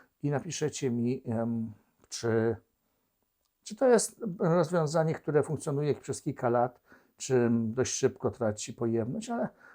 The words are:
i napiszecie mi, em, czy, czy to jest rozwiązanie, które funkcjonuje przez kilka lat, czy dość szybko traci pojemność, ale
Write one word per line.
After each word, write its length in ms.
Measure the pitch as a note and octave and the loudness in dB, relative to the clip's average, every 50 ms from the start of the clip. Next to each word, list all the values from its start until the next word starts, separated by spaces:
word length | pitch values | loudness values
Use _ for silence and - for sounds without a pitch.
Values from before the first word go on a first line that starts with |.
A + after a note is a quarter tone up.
| - _ _ _ - | -20 _ _ _ -4
i 60 | D3 | -2
napiszecie 600 | C#3+ B2+ - E3 C#3 - D#3 C#3 - - C#3+ C3 | -2 -2 -4 -6 -6 -4 -4 -4 -4 -2 -2 -2
mi, 300 | A#2+ A#2+ A#2 A#2+ C3+ - - | 0 0 0 -2 -2 -4 -4
em, 460 | - A2+ A2+ A2+ A#2 A#2 A#2 A2+ A2+ G#2+ - _ _ _ _ _ _ | -4 -4 -2 -2 -2 -2 -4 -6 -8 -10 -16 _ _ _ _ _ _
czy, 460 | - - - A#2 A2 A2+ A2 A#2 A2 - - _ _ _ _ _ _ _ _ _ _ _ _ _ _ _ _ _ _ _ _ | -12 -4 -2 0 2 2 2 2 0 -4 -8 _ _ _ _ _ _ _ _ _ _ _ _ _ _ _ _ _ _ _ _
czy 120 | - G#3 | -18 -4
to 120 | - C#4 | 2 4
jest 340 | B3+ A#3+ G#3+ - - - - A#3+ G#3+ E3+ - | 6 6 6 4 0 -6 -8 -8 -8 -4 0
rozwiązanie, 760 | G3+ D#3+ E3 F3+ D#3+ D3+ F3+ E3+ D#3 C#3+ D#3 E3+ D#3+ D#3+ D#3 | 2 2 4 4 2 2 2 0 0 2 2 2 2 2 -2
które 280 | - - - D3 D3 C#3 | -2 -4 2 2 2 2
funkcjonuje 520 | - D3+ C#3+ - D#3+ C#3+ C#3 D3+ D3 B2+ | 2 -2 -4 -4 -4 -2 -2 0 0 -2
przez 260 | - - - - - | -2 -4 -8 -8 -6
kilka 280 | - D3+ C3 - - A#2+ | -6 -6 -4 -2 0 2
lat, 300 | A#2+ B2 A#2+ B2+ - _ _ _ - _ _ _ _ | 4 2 2 0 -2 _ _ _ -20 _ _ _ _
czy 320 | _ - - C3 B2 A#2+ A#2 | _ -2 2 4 4 4 4
dość 420 | A#2 A#2 A2+ A2 A2+ C3 B2 - - | 4 2 0 0 0 0 -2 -2 0
szybko 380 | - C#3 B2+ - - - A2+ | 0 0 0 0 0 -2 -4
traci 420 | G2+ - A#2+ G#2+ G#2 - - - A#2 | -2 0 -2 -2 -2 -4 -8 -12 -6
pojemność, 560 | - A#2 A#2 A2+ A2+ A2 A#2+ C#3+ A3+ A3 B3+ | -4 -2 0 0 0 -2 -2 -4 -6 -6 -6
ale 200 | A#3 A#3+ A#3 - - _ - - | -4 -4 -4 -6 -6 _ -20 -20